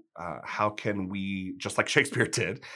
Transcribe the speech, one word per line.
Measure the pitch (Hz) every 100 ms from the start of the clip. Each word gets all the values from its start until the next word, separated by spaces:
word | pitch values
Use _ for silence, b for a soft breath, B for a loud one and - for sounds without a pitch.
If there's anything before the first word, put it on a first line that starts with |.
| - -
uh, | 87 73
how | - - 107
can | 104 117 101 92
we, | 98 95 95 92 92
just | 101 -
like | 110
Shakespeare | 156 - 127 113
<laughs> |
did, | - 87 - B